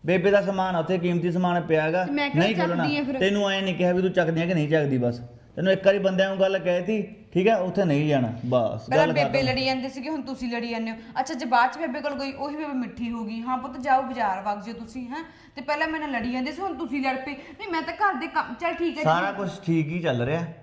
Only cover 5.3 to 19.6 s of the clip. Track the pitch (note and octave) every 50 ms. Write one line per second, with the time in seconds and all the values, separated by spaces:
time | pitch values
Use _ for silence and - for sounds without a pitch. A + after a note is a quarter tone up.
5.3 | - - - - - - E3 F#3+ F#3+ F#3+ F#3+ G3 G3+ G3+ F#3 F#3+ F#3 F#3 F#3+ G3
6.3 | G3 F#3 F#3+ F#3+ F#3+ F#3 D#3+ F3+ F3 F3+ F3 F#3 A3 G#3 F#3+ - - - - -
7.3 | - E3+ F#3 A3 A3+ G3 F3+ F#3 F3+ G3+ G3 E3 C#3+ C#3+ D3+ D3+ D3 C3+ B2 A2+
8.3 | A2 - - B2 B2+ B2 A2+ G#2+ A2 A2 - - B3+ - D4+ - A#3+ D4 C#4+ -
9.3 | - C4+ C4+ B3+ B3+ C4+ C4 C4 C4 C4 B3 C4+ - C4+ A#3+ D4 D#4+ D4 B3 C4
10.3 | C4 - B3+ A#3+ A#3+ A#3 A#3+ A#3 A#3 A3+ A3+ A3+ A3+ A3+ - - - - C4 C#4+
11.3 | D#4+ A#3+ D#4 A#3+ B3+ A#3+ A#3+ B3+ - D4+ E4 C#4+ A#3+ D4+ C4 D4 C#4 B3 C#4 C4+
12.3 | - - C4+ D4 D4 D4+ D#4 C#4+ C#4 B3+ A#3+ G3+ - - A#3+ A3+ A#3+ A3+ A3+ G#3
13.3 | A3+ A3+ A#3 B3+ B3+ B3+ C4 C4+ B3+ C4 B3 C#4+ C4 C4 C4 B3 B3+ A#3+ A3+ G3+
14.3 | F#3 F#3+ G3 G#3 G#3 G#3 F#3+ A3+ A3+ A#3 A#3 A3+ - C4 B3 A#3 C4 D#4 E4 -
15.3 | - - - - _ C#4+ - C#4+ D4 D4 D#4+ D#4+ D#4+ D#4 D4+ D4 C4 A#3 G#3+ B3
16.3 | B3 B3+ B3+ D4 C#4+ E4 F#4+ F#4+ D#4 B3 C#4 A#3 C4 C#4+ C4+ C4+ B3+ B3+ C4 D4
17.3 | C#4 - - - D4+ - G#4 G4+ E4+ E4 D#4+ E4 E4 - G#4+ G4 F4 B3 E4 D#4
18.3 | - - - - B3 - F4 E4+ - - E4+ E4 A3+ D4 C4 D#3 E3 F3 F#3+ G3
19.3 | F#3+ - G3 E3+ - -